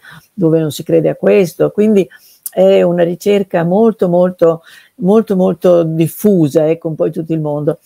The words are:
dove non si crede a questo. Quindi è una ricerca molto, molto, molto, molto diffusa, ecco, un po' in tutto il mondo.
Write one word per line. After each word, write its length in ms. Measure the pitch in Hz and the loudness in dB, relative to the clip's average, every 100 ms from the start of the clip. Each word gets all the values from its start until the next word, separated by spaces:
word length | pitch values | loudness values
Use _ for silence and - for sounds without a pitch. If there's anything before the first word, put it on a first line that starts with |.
| - 160 _ | -12 -20 _
dove 260 | - 165 160 | -4 0 0
non 100 | 156 | -2
si 140 | - | -6
crede 260 | 160 165 156 | -2 0 0
a 60 | 151 | -2
questo. 560 | 190 202 170 - 147 | 0 2 0 -2 -4
Quindi 360 | - 214 202 175 - _ _ - | 0 0 2 -2 -8 _ _ -10
è 320 | - 190 196 | 0 2 4
una 200 | 180 175 | 2 0
ricerca 600 | 170 180 202 202 190 175 | -2 -2 -2 -2 -2 -4
molto, 440 | 170 190 226 214 185 | 0 2 0 0 0
molto, 540 | 175 180 180 165 165 - - _ - | 2 0 0 0 -2 -10 -20 _ -4
molto, 400 | 180 220 214 190 | 0 0 0 0
molto 480 | 185 175 185 170 | 0 0 2 2
diffusa, 840 | 160 160 160 - 208 185 147 160 156 | 0 -2 -4 0 0 2 2 0 0
ecco, 200 | 165 165 | -2 -6
un 60 | 156 | -4
po' 120 | 175 | -4
in 60 | |
tutto 200 | 165 160 | -4 -6
il 60 | 160 | -6
mondo. 400 | 151 147 151 151 | -4 -4 -4 -6